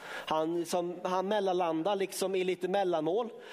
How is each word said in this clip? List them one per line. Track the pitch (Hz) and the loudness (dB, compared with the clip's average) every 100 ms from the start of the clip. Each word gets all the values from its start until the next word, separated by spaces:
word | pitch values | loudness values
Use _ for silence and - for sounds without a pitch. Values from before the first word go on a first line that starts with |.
Han, | - - - 156 160 175 | -12 -10 -2 0 2 0
som, | 165 180 175 175 | 0 0 -2 -4
han | 185 185 190 | 0 0 2
mellanlandar | 214 196 180 170 160 175 196 | 2 2 2 2 2 2 0
liksom | 185 - 190 | -2 -2 0
i | 190 | 0
lite | 185 175 180 | 0 0 0
mellanmål. | 202 190 165 156 208 233 - - | 2 2 2 2 0 -2 -8 -16